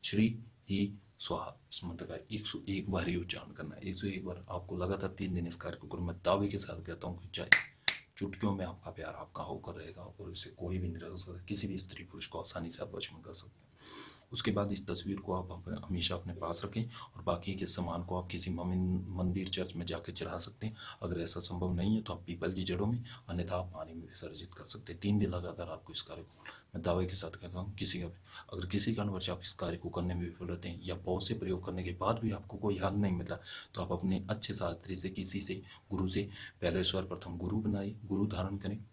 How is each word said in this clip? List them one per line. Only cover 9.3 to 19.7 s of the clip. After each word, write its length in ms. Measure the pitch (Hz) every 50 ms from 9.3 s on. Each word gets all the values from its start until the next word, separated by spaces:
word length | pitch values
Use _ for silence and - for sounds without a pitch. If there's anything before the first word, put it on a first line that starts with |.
| - - -
होकर 300 | - - - - - 87
रहेगा 280 | 85 78 80 - 87
और 300 | 92 - - - 101 92
इसे 180 | 90 - - -
कोई 280 | - - - 90 92
भी 100 | 92 92
नहीं 160 | 87 85 85 85
रोक 140 | 80 92
सकता। 260 | 87 - - 87 90 -
किसी 220 | - 104 95 98
भी 100 | 98 95
स्त्री 260 | 92 - - - - 90
पुरुष 240 | - - - -
को 120 | - - 85
आसानी 300 | 82 - - 90 82 85
से 140 | - - -
आप 120 | - -
वश 180 | - - - -
में 80 | -
कर 120 | - - -
सकते 240 | - - - -
हैं। 140 | - - - - - - - - - - - - - - _ -
उसके 180 | - - 117
बाद 200 | 98 101 101 98
इस 140 | 101 95 -
तस्वीर 320 | - - - - 101 98 95
को 140 | - 98 92
आप 180 | 92 92 90
अपने, 240 | 90 90 - 87 87
हमेशा 380 | 87 - - 92 87 85 - 90
अपने 180 | 87 - 90 87
पास 280 | - 85 85 85 - -
रखें 180 | 101 - 113 117
और 360 | 120 - - - - - - -
बाकी 300 | 90 87 85 - 98 92
के 100 | 92 95
सामान 380 | 90 - - 92 82 82 87 87
को 180 | 87 90 90
आप 60 | 90
किसी 240 | - - 87 87 95
ममिन-, 500 | 87 85 87 90 90 92 92 90 92 92 92
मंदिर, 400 | 95 92 90 92 92 90 95 92
चर्च 280 | 90 - 92 90 -